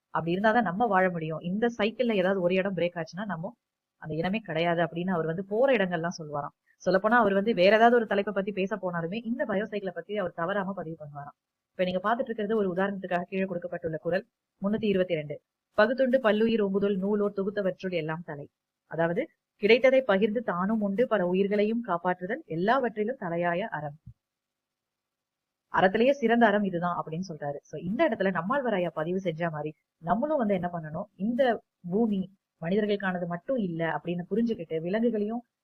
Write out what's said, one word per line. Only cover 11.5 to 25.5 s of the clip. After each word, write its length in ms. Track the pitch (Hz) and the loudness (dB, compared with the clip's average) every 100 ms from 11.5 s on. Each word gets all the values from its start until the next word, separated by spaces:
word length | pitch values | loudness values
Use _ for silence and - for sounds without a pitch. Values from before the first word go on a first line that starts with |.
| _ _ | _ _
இப்ப 140 | - | -4
நீங்க 180 | 180 185 | -2 0
பாத்துட்டு 260 | 202 233 233 | 0 0 -2
இருக்கிறது 260 | 226 202 226 | -4 -2 0
ஒரு 100 | 196 | 0
உதாரணத்துக்காக 540 | 175 196 196 185 175 | 0 0 -2 -4 -4
கீழே 220 | 180 190 | -2 -4
கொடுக்கப்பட்டுள்ள 520 | 190 175 175 175 165 156 | -2 -4 -8 -6 -6 -4
குரல் 280 | 170 180 - _ _ _ | -2 -2 -4 _ _ _
முன்னூத்தி 260 | 196 214 214 | -4 0 2
இருபத்தி 220 | 190 185 | 2 0
ரெண்டு. 200 | 160 151 147 _ _ _ - | -2 -4 -10 _ _ _ 2
"பகுத்துண்டு 420 | 214 254 262 262 | 2 2 2 4
பல்லுயிர் 440 | 220 208 226 220 | 4 4 4 2
ஓம்புதல் 340 | 196 196 202 196 | 2 2 0 0
நூலோர் 400 | 190 208 202 196 | 0 0 0 -2
தொகுத்தவற்றுள் 600 | 196 202 185 180 190 175 | -4 -2 -2 -2 -4 -4
எல்லாம் 220 | 156 160 | -4 -6
தலை." 220 | 170 147 147 _ _ _ - | -8 -12 -14 _ _ _ -6
அதாவது, 320 | 156 165 175 311 _ _ _ | 0 0 0 -4 _ _ _
கிடைத்ததை 380 | 208 240 262 262 | 4 6 6 6
பகிர்ந்து 420 | 262 196 220 220 | 4 4 2 0
தானும் 380 | 226 175 190 226 | -2 -2 0 0
உண்டு 240 | 202 196 - | 0 0 2
பல 140 | 208 180 | 2 2
உயிர்களையும் 540 | 185 196 208 214 233 | 2 2 2 0 0
காப்பாற்றுதல் 600 | 233 175 180 180 180 277 - | -2 -2 0 -2 -4 -8 -6
எல்லாவற்றிலும் 720 | 160 196 262 240 214 214 269 | 0 2 2 0 -2 -4 -4
தலையாய 480 | 180 170 175 170 220 | -4 -2 0 -2 -4
அறம். 300 | 156 147 147 - - _ _ _ _ _ _ _ _ _ _ _ _ _ | -6 -8 -10 -20 -20 _ _ _ _ _ _ _ _ _ _ _ _ _